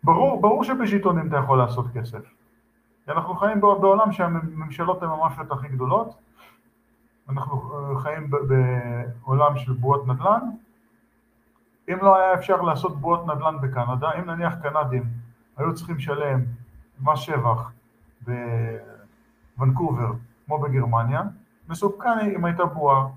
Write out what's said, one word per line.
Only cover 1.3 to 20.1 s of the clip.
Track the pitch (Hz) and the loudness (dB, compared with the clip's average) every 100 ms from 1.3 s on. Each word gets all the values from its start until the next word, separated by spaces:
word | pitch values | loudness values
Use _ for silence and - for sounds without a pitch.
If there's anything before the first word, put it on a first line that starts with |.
| 143 | -2
יכול | 131 131 | 2 2
לעשות | 120 120 117 | 2 0 -4
כסף. | 123 113 107 107 _ _ _ _ _ _ _ | -6 -10 -12 -16 _ _ _ _ _ _ _
כי | - | -6
אנחנו | 156 160 | -4 -4
חיים | 180 202 214 | 0 0 4
בעוד, | 202 196 | 4 6
בעולם | 196 196 220 | 6 6 4
שהממשלות | - 175 170 160 156 160 139 170 185 | 2 0 0 -4 -8 -10 -6 -2 -2
הן | 175 | -2
המאפיות | 156 160 131 135 | 0 -2 -2 -8
הכי | 135 139 | -8 -6
גדולות, | 131 127 180 - - _ _ - _ _ _ _ _ _ _ - | -4 0 0 0 -10 _ _ -20 _ _ _ _ _ _ _ -8
אנחנו, | 135 139 139 - | -6 -4 -6 -8
אה, | 147 139 139 | -10 -6 -6
חיים | 143 156 151 | -4 -6 -4
ב-, | 143 135 131 127 127 120 120 123 - - | -4 2 2 4 0 -4 -6 -8 -10 -2
בעולם | 135 147 135 | 4 4 2
של | 131 | -4
בועות | 120 127 143 127 | -2 2 2 2
נדל"ן. | 131 170 220 247 208 _ _ _ _ _ _ _ _ _ _ _ _ - | 0 2 2 0 -10 _ _ _ _ _ _ _ _ _ _ _ _ -8
אם | 180 | 2
לא | 196 190 | 6 6
היה | 185 | 6
אפשר | 180 180 180 | 2 2 2
לעשות | 175 143 180 147 | 2 0 -2 -4
בועות | 147 170 170 | 0 0 0
נדל"ן | 143 156 156 | -2 -2 -2
בקנדה, | 135 123 120 127 151 160 | -4 -2 -2 -2 -2 -4
אם | 180 | -6
נניח | 165 170 - | -4 -4 -2
קנדים | 147 143 135 127 117 - - _ _ - | -2 -2 0 -2 -4 -8 -14 _ _ -4
היו | 156 | -4
צריכים | 165 - 160 | -4 -6 -8
לשלם | 147 143 147 135 117 - - - - _ | -4 -4 0 0 -2 -6 -14 -20 -20 _
מס | 135 151 | 0 0
שבח | - 151 120 113 - - _ _ _ _ 117 123 120 117 113 113 107 - 101 _ _ _ _ - | 0 0 0 0 -4 -14 _ _ _ _ -8 -6 -4 -2 -2 -6 -14 -20 -20 _ _ _ _ -2
בוונקובר, | 131 131 170 123 113 | 0 2 0 0 -2